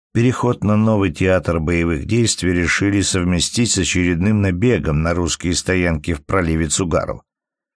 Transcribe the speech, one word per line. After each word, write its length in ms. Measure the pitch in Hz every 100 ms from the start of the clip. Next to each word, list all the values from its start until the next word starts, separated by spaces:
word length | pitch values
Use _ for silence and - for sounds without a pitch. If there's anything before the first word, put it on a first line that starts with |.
| _
Переход 500 | 113 120 - 123 120
на 140 | 101 107
новый 340 | 110 107 98
театр 480 | 73 95 92 80 82
боевых 460 | 78 85 85 78 65
действий 480 | 113 113 - 90
решили 480 | 90 85 - 98 101
совместить 680 | 92 95 87 90 - - 113
с 80 | 95
очередным 640 | 82 90 87 85 98 107
набегом 600 | 98 87 117 107 78 73
на 120 | 82
русские 420 | 87 85 - 87 82
стоянки 580 | - 92 87 80 78
в 100 | 80 -
проливе 440 | 95 85 80 80
Цугару. 540 | - 92 80 - 55 - _ _ _ _